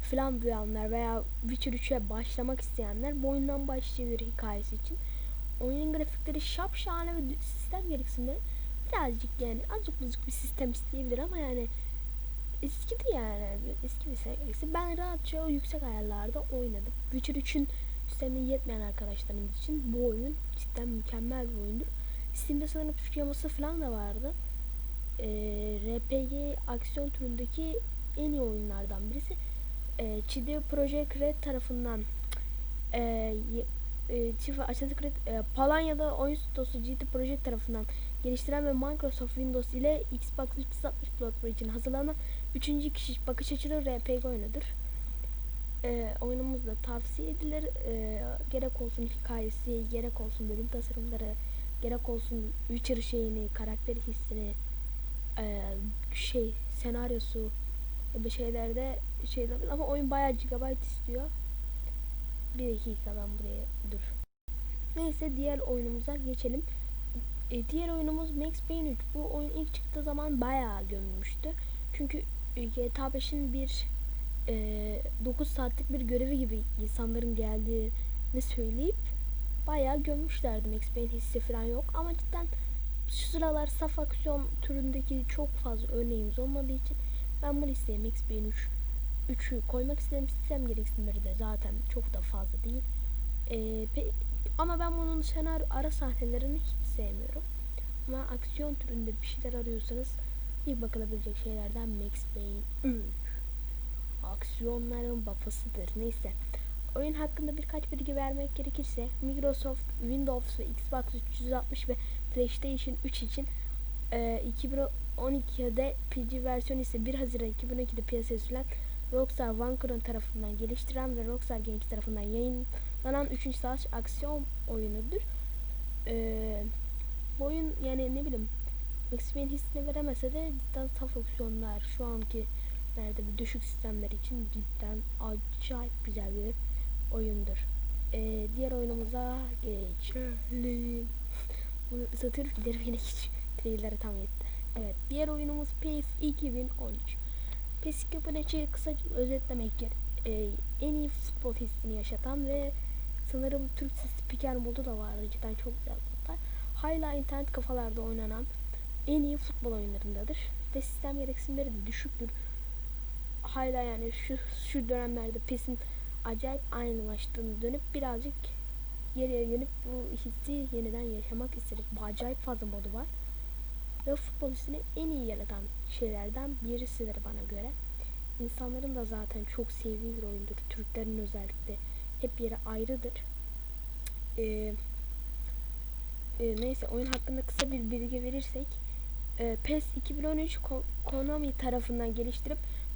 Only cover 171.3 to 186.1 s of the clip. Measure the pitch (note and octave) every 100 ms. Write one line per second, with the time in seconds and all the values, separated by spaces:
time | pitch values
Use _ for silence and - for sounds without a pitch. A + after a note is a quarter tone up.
171.3 | A#3 B3+ - - - - G#3 G#3+ G3+ B3
172.3 | C4 - A#3 G#3+ G3+ G3 G#3+ D4 - -
173.3 | - - - - - - - - C#4+ -
174.3 | - C#4 B3+ - D4 D4+ - D#4+ D4 A#3
175.3 | G3 G3+ - - - - - A#3 G#3 G3+
176.3 | A3+ C#4 C4+ A3+ A#3+ B3 - A3+ G#3 -
177.3 | - G3+ G3 - - - - - - -
178.3 | - A#3 - B3 B3+ C#4 C4 A3+ A3 G#3+
179.3 | A3 G#3 - A3+ - A3+ G#3+ A3+ A3+ G#3+
180.3 | G3+ G3+ G#3 - - G#3+ A#3 A3 A3 G#3
181.3 | G#3 G3 - - G#3 - - - - B3+
182.3 | - A3+ A3+ - A3 A3+ C4 A#3+ - -
183.3 | - - - - - - - - - -
184.3 | - A3 G#3+ G#3+ G#3 - - - - -
185.3 | - - - - - - - -